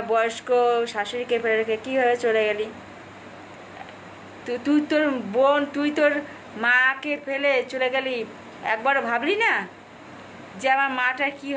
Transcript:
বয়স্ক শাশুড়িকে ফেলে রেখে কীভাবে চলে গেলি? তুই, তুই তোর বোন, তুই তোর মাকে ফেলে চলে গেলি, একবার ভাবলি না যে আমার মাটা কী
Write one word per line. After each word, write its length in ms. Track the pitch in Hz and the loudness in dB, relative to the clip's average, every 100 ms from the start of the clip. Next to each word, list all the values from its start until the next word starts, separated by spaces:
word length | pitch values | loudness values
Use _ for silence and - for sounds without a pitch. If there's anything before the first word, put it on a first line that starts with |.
| 226 | 4
বয়স্ক 400 | 226 226 226 - 247 240 240 233 | 2 2 -2 2 4 6 4 0
শাশুড়িকে 440 | 220 208 240 240 233 | -4 -4 -6 -2 0
ফেলে 180 | 226 220 | 2 2
রেখে 200 | 220 220 | 2 -2
কীভাবে 320 | 262 262 247 247 | 0 2 4 4
চলে 260 | 240 220 214 | 2 4 2
গেলি? 180 | 208 220 - - - - - - - - - - - - - - - - - | 0 -4 -8 -16 -18 -18 -18 -18 -18 -18 -18 -18 -16 -16 -16 -18 -18 -18 -12
তুই, 120 | - 240 | -6 -2
তুই 140 | 254 294 294 | 2 4 4
তোর 120 | 302 302 254 196 | 4 2 0 0
বোন, 260 | 220 269 285 285 | 4 6 4 2
তুই 140 | 285 294 | 0 0
তোর 220 | 294 294 294 294 - - 214 | 4 4 2 -4 -12 -14 -2
মাকে 560 | 233 247 262 277 294 294 | 2 4 4 0 -4 -6
ফেলে 280 | 277 269 285 254 240 | -4 0 2 2 0
চলে 160 | 262 254 | -2 0
গেলি, 260 | 262 262 247 220 - - - - | 0 -2 -4 -6 -10 -18 -8 -4
একবার 240 | 220 254 277 233 | 0 2 2 2
ভাবলি 280 | 240 285 415 | 0 0 2
না 160 | 453 233 185 - - - - - - - - 190 | 2 0 -4 -12 -20 -20 -18 -18 -18 -18 -16 -4
যে 60 | 262 | 2
আমার 200 | 269 277 | 2 2
মাটা 380 | 262 254 262 285 | 0 0 0 -2
কী 200 | 277 277 | -4 -6